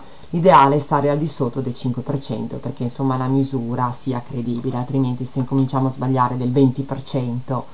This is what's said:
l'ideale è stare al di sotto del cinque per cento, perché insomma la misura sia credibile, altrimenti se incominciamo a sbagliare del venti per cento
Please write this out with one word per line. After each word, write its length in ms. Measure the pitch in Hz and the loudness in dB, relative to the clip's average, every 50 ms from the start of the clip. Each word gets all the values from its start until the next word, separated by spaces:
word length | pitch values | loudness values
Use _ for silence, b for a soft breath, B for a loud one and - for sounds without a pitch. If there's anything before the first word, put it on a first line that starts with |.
| B B B B B B | B B B B B B
l'ideale 440 | B 175 160 190 170 143 135 135 147 | B 4 6 8 10 10 8 8 6
è 40 | 147 | 2
stare 300 | 135 - 156 143 139 147 | 2 2 0 2 2 2
al 80 | 143 151 | 2 2
di 100 | 165 151 | 0 -2
sotto 320 | - - 135 120 - 139 | -2 -2 -2 -2 -2 -4
del 140 | 123 127 117 | -4 -4 -6
cinque 300 | - - 127 120 123 - | -4 -4 -4 -2 -2 -4
per 160 | - 135 135 | -4 -4 -4
cento, 380 | - - 117 113 117 - 123 120 | -4 -4 -6 -6 -6 -6 -8 -8
perché 260 | - 127 131 - 120 | -8 -8 -6 -4 -6
insomma 340 | 120 - - 135 135 131 131 | -6 -4 -2 -2 0 0 0
la 80 | 127 | 0
misura 640 | 131 135 139 135 135 135 123 117 117 120 123 123 123 | 2 2 2 2 2 0 -4 -4 -2 -2 -2 -2 -2
sia 300 | 123 - - 135 123 120 | -2 -4 -4 -4 -4 -4
credibile, 560 | - - - 123 117 120 120 120 123 131 120 120 | -4 -6 -6 -6 -4 -4 -4 -2 -2 -4 -4 -4
altrimenti 480 | 127 - 131 135 131 123 123 123 131 | -4 -2 0 0 0 0 0 -4 -6
se 140 | - - 139 | -6 -4 -4
incominciamo 480 | 123 - 139 135 131 131 143 131 135 131 | -2 0 2 2 2 2 0 0 0 0
a 40 | |
sbagliare 460 | 127 - 131 131 131 127 123 - 123 127 | -2 -2 -2 0 2 2 2 2 0 -2
del 140 | 123 123 | -2 0
venti 320 | 123 143 135 127 127 - 135 | 4 6 4 4 4 0 -4
per 180 | - 139 131 | -6 -6 -8
cento 640 | - - - 135 123 120 120 123 - - 131 120 - B | -8 -4 -4 -2 -2 -2 -4 -6 -4 -4 -4 -4 -6 B